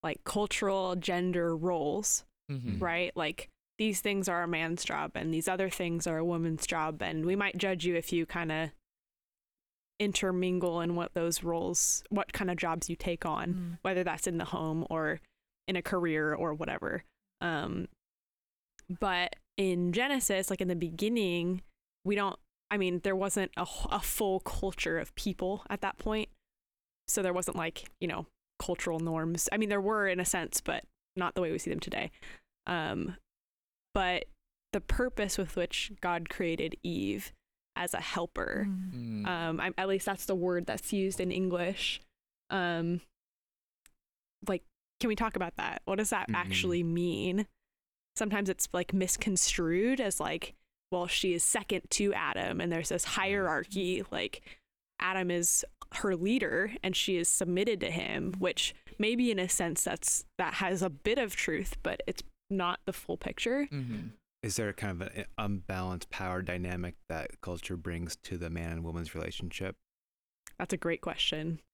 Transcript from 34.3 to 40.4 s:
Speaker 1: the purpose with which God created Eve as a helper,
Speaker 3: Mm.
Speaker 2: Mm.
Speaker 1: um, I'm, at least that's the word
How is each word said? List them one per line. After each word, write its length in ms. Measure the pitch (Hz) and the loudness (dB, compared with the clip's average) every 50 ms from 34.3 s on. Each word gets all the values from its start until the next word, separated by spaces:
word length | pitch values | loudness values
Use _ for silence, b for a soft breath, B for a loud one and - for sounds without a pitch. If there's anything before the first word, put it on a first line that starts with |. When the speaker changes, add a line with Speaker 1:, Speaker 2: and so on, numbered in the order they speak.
| - _ _ _ _ _ _ _ | -14 _ _ _ _ _ _ _
Speaker 1:
the 80 | - 196 | -4 -4
purpose 560 | - - - - 247 254 - - 208 196 - | 0 0 2 2 2 0 2 0 0 0 0
with 200 | - 190 156 - | 0 -2 0 0
which 360 | 185 170 - - - - - 208 - | -2 -2 0 0 -4 -4 -4 -6 -4
God 300 | - 175 175 170 165 - | -2 0 0 0 -2 -6
created 460 | - - 190 170 165 - - 160 - - | -2 0 0 0 2 0 0 -2 -4 -4
Eve 500 | - 175 170 92 98 98 101 196 190 - - _ _ _ _ _ _ _ _ | -4 -2 0 0 0 0 -2 -2 -4 -10 -14 _ _ _ _ _ _ _ _
as 180 | - 180 180 - | -4 -2 -2 -2
a 60 | - | -4
helper, 640 | - - - 185 170 - _ - - - - - 208 202 | -4 -2 -2 -2 -2 -2 _ -4 -2 -2 0 0 0 0
Speaker 3:
Mm. 240 | 190 185 190 185 156 123 120 117 110 208 208 | 0 -2 -4 -4 -6 -6 -4 -2 -2 -2 0
Speaker 2:
Mm. 20 | |
Speaker 1:
um, 340 | 196 180 165 170 165 165 - | 0 0 0 0 0 0 0
I'm, 140 | - 185 175 - | 0 0 0 0
at 100 | 190 196 | 2 2
least 180 | 196 196 - | 2 2 2
that's 200 | 208 196 190 - | -2 -2 -2 0
the 80 | - 196 | 0 0
word 320 | 185 | 2